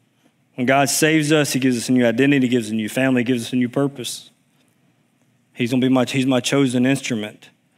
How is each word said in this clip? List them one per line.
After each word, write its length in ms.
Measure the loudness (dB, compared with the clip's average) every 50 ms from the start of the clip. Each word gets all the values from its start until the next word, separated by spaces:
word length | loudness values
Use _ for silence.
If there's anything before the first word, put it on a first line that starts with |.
| _ _ _ _ _ _ _ _ _ _ _
When 140 | -4 0 2
God 200 | 2 2 2 2
saves 440 | 0 2 2 2 2 2 2 2
us, 220 | 2 2 2 0 -2
he 60 | 0
gives 180 | 0 0 0 0
us 120 | 0 0
a 40 | 2
new 120 | 2 2
identity, 420 | 2 2 2 2 4 4 2 2 2
gives 200 | 0 0 -2 -2
us 40 |
a 40 | -4
new 140 | -4 -4 -4
family, 340 | -2 -2 0 0 0 0 0
gives 240 | 0 -2 -2 -4 -4
us 60 | -4
a 20 |
new 140 | -2 -2 -2
purpose. 600 | -2 -2 -2 -2 -4 -8 -12 -12 -12 -14 -16 -20 _ _ _ _ _ _ _ _ _ _ _ _ _ _ _ _ _ _ _ _ _ _ _ _ _
He's 180 | -6 -4 -2
gonna 100 | 0 0
be 80 | 2 2
my, 160 | 2 2 0
he's 220 | 0 -2 -2 0 0
my 140 | 0 -2
chosen 440 | -2 0 0 0 0 0 0 0 0
instrument 640 | 0 0 -2 -2 -6 -6 -6 -6 -8 -12 -18 -20 -20 _ _ _ _ _